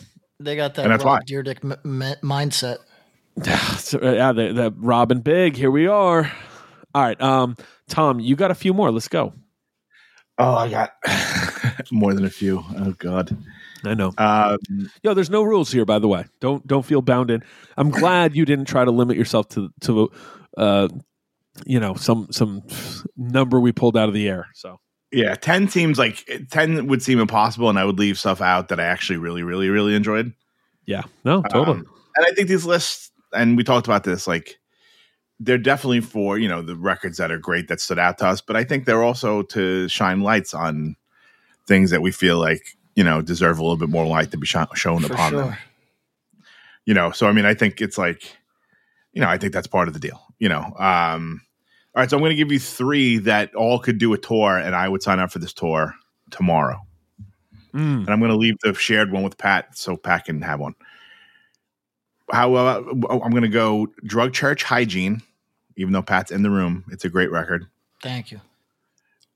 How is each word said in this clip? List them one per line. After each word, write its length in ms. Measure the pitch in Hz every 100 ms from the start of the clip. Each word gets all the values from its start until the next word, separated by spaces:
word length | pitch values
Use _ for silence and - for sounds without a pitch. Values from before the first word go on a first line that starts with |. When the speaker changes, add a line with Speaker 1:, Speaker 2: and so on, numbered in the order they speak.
| - _ _ -
Speaker 1:
They 160 | 143 151
got 180 | 143 143
that 80 | 110
Speaker 2:
And 60 |
that's 120 | 113
Speaker 1:
Rob 160 | 135 131
Speaker 2:
why. 60 | 127
Speaker 1:
Dyrdek 320 | 139 135 127
m-, 380 | 139 135 147 131
m-, 140 | 135 143
mindset. 540 | 143 139 147 - 123 - _ _ _ _ _ -
Speaker 3:
<sighs> 400 | - - - -
So, 220 | - 143
uh, 120 | 127
yeah, 180 | 117 131
the, 220 | 117 104
the 200 | 117 113 95
Robin 420 | 117 120 120 123
Big. 380 | 143 175 180 127
Here 120 | 135
we 180 | 143 180
are. 440 | 208 185 165 147 - - - - - _
All 80 | 143
right. 180 | 120 107
Um, 360 | 135 131 123 117 - _ -
Tom, 320 | 160 151 123
you 160 | 117 139
got 120 | 190
a 60 | 175
few 180 | 190
more. 180 | 190 156
Let's 180 | 113 -
go. 240 | 170 120 - _ _ _ _ _ _ _ _ _ -
Speaker 2:
Oh, 180 | 127 117
I 140 | 117
got 220 | 110 - - - - - -
<laughs> 480 | - - 123 - -
more 220 | 113 101
than 100 | 98
a 60 | 95
few. 340 | - 98 92 85 101
Oh, 160 | 98 92
God. 380 | 87 92 90 104 - - - -
Speaker 3:
I 100 | 104
know. 200 | 110 92 101
Speaker 2:
Um, 400 | 107 107 104 101 101 98 98 -
Speaker 3:
Yo, 100 | 214
there's 160 | 196 165
no 140 | 208
rules 280 | 214 202 143
here, 120 | 127
by 160 | 107 107
the 80 | 107
way. 180 | 87 - -
Don't, 260 | 131 139 135
don't 200 | 139 131
feel 160 | 143
bound 280 | 127 123 120
in. 140 | 117 - - - -
I'm 120 | 147
glad 460 | 143 175 180 165 147
you 100 | 143
didn't 200 | 139 135
try 200 | 131 123
to 60 |
limit 260 | 120 123 101
yourself 320 | 113 113 -
to, 200 | 107 92 -
to, 280 | - 110 107 - - - _ -
uh, 300 | 107 101 95 - - _ _ _ _ - -
you 140 | 123
know, 140 | 101 95
some, 320 | - 113 87
some 320 | - 107 98 - - - - - -
number 420 | 120 131 127 127
we 140 | 123
pulled 240 | - 120 113
out 100 | 107
of 60 |
the 160 | 104 104
air. 180 | 92 -
So 260 | - 92 92 _ _ -
Speaker 2:
yeah, 240 | 127 107 -
ten 320 | 160 185 202
seems 320 | 180 160 135
like, 480 | 113 - - 127 131
ten 380 | 156 160 160 135
would 160 | 131
seem 160 | 131 120
impossible, 500 | 107 110 113 113 113
and 80 | 98
I 80 | 98
would 140 | 95
leave 180 | 101 92
stuff 240 | 101 92
out 280 | 90 92 87
that 100 | 87
I 60 | 85
actually 320 | 87 - 87
really, 260 | 85 87
really, 260 | 87 92 95
really 240 | 104 104
enjoyed. 400 | 104 107 107 120 - _ _ _ _ -
Speaker 3:
Yeah. 180 | 98 - _ 127
No, 180 | 185
totally. 360 | - 120 160 98
Speaker 2:
Um, 60 | - _ _ 151
and 100 | 170
I 80 |
think 140 | 185 185
these 180 | 185 170
lists, 460 | 170 - - - _ -
and 220 | 110 117 120
we 60 |
talked 220 | 120 120 117
about 180 | 101
this, 240 | 98 87 92
like, 320 | 85 - - _ _ _ _ _ _ _ -
they're 180 | 113 123
definitely 420 | 127 135 131 120
for, 380 | 113 110 98 107
you 100 | 107
know, 140 | 85
the 140 | 85 85
records 420 | 92 87 87 82
that 140 | 82
are 60 | 80
great 300 | 90 87 80
that 140 | 85
stood 180 | - 87
out 180 | 87 -
to 60 | 95
us, 120 | 95
but 160 | - 110
I 80 |
think 220 | 123 139 123
they're 180 | 113
also 380 | 117 120 113 104
to 460 | 98 107 92 92 90
shine 320 | - 95 95
lights 320 | 101 107 -
on 420 | 80 80 76 78 - _ _ _ _ _ _ -
things 240 | 95 92
that 100 | 85
we 100 | 90
feel 280 | - 92 85
like, 220 | 80 78 - - _ -
you 80 |
know, 180 | 85 78
deserve 380 | 80 85 85 80
a 20 |
little 140 | 82 82
bit 140 | 80
more 160 | 82 80
light 260 | 80 78
to 60 | 80
be 80 | 69
sh-, 100 | 85 80 -
shown 260 | 87 85
Speaker 1:
For 120 | 76
Speaker 2:
upon 180 | - 78
Speaker 1:
sure. 100 | 71
Speaker 2:
them. 140 | 69 107 - _ _ _ _ _ _ _ _ - - _ -
You 80 |
know, 180 | 95 85
so, 160 | - 104
I 60 |
mean, 100 | 107
I 100 | 104
think 280 | 104 107 -
it's 160 | 104 -
like, 400 | 87 85 - - _ _ _ _ _ _ _
you 100 | -
know, 60 | 87
I 100 | 90
think 140 | 98
that's 160 | 90 -
part 220 | 95 85
of 40 |
the 60 | 76
deal, 220 | 73 - _ -
you 80 | 104
know. 140 | 78
Um, 800 | - 95 95 87 82 82 82 78 _ _ _ _ _
all 80 | -
right, 80 | 127
so 60 | 143
I'm 80 |
gonna 120 | 160 151
give 180 | 151
you 60 | 135
three 580 | - - 127 143 127 113
that 340 | 104 104 98 107
all 240 | 117 123
could 180 | 127 107
do 160 | 113
a 40 | 101
tour, 400 | - 113 101 92
and 160 | 85
I 140 | 90 95
would 160 | 95
sign 160 | - 92
up 120 | 92
for 80 | 90
this 120 | 87
tour 420 | - 85 80 76 - _ _ -
tomorrow. 480 | - 92 80 67 - - _ _ - - _ _ - _
Speaker 3:
Mm. 260 | 139 151 127
Speaker 2:
And 100 | 98
I'm 120 | 107
gonna 140 | 113 110
leave 200 | 113 104
the 100 | 107
shared 380 | 95 - 107 101
one 120 | 95
with 140 | 95 -
Pat 400 | 101 95 - -
so 200 | - 85
Pat 280 | 95 85 -
can 160 | 76
have 200 | 80 71
one. 140 | 71 - - - - - _ _ _ _ _ _ _ _ _ _ -
How, 240 | 120 123 127
uh, 280 | 127 107 - 131 -
I'm 220 | 123 117
gonna 160 | 120 113
go 400 | 113 110 107 107 -
Drug 300 | 107 113 127
Church 300 | - 143 143
Hygiene, 580 | - 123 117 92 92 113 - _ _ _ _ -
even 160 | 92
though 80 | 95
Pat's 300 | 95 92 -
in 100 | 98
the 80 | 104
room. 340 | 98 87 87 90
It's 160 | 90 90
a 40 |
great 220 | 90 90
record. 340 | 85 85 87 92 _ _ -
Speaker 1:
Thank 300 | 127 123 104
you. 100 | 104 - _ _ _ _ _ _ _ _